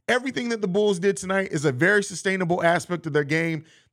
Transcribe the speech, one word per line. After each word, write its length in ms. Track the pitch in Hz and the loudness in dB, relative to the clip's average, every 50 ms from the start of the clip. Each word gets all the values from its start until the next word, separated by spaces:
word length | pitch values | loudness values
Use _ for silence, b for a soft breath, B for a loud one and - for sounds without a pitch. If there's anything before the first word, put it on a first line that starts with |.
| _ - | _ 0
Everything 420 | 240 247 254 262 233 247 240 233 | 0 0 0 -2 -4 -4 -2 -2
that 100 | 233 214 | -2 -2
the 80 | 208 185 | -2 0
Bulls 300 | 175 208 214 208 196 170 | 2 2 4 2 2 2
did 180 | 190 196 196 | 2 0 0
tonight 320 | - - 185 190 196 190 - | 0 -4 -2 -2 -2 -2 -2
is 140 | - 151 143 | -4 0 0
a 80 | 151 | 0
very 320 | 123 123 165 190 208 208 196 | 2 2 2 4 4 2 2
sustainable 580 | - 180 - - 196 190 185 185 165 175 - | -2 -8 -4 -2 -2 0 0 0 0 0 2
aspect 440 | 165 170 175 170 - - 180 165 - | 2 2 2 2 0 -4 -6 -6 -6
of 80 | 156 143 | -2 -2
their 100 | 151 143 | -2 0
game. 400 | 139 156 165 165 165 160 143 b b b b b b | 0 0 -2 0 -2 -4 -6 b b b b b b